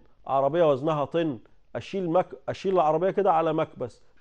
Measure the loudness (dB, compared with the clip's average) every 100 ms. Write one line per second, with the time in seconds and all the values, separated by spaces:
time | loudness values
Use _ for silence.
0 | -14 -18 -4 0 2 4 4 4 0 -2
1 | -2 -2 -2 -4 -12 -20 _ -12 -8 -6
2 | 0 0 0 -6 -10 -6 0 2 2 2
3 | 0 0 2 2 2 -2 -4 -6 -12 -12
4 | -20 -12